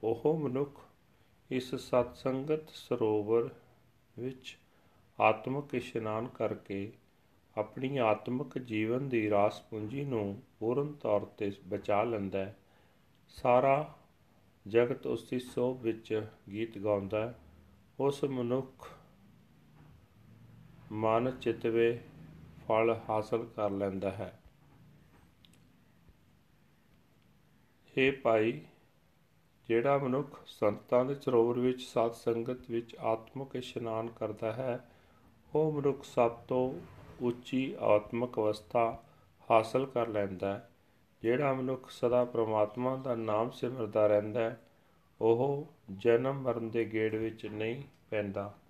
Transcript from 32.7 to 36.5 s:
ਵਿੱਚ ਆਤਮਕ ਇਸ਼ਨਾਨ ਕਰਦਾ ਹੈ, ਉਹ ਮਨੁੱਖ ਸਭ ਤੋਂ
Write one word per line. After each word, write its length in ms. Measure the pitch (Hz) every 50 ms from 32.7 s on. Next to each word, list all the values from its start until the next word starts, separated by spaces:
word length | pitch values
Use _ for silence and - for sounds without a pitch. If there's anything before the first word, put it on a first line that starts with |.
ਵਿੱਚ 260 | 117 117 117 - - -
ਆਤਮਕ 560 | - 113 110 110 - - - 131 139 135 -
ਇਸ਼ਨਾਨ 520 | 127 123 - - 123 117 113 113 113 113 117
ਕਰਦਾ 440 | 117 - 113 107 107 104 - 110 110
ਹੈ, 360 | 120 131 131 120 123 - - - - _ - _ _ _ - _ _ _ - -
ਉਹ 180 | 151 156 160 156
ਮਨੁੱਖ 320 | 147 139 143 135 135 -
ਸਭ 260 | - - - 120 117
ਤੋਂ 440 | 117 - - -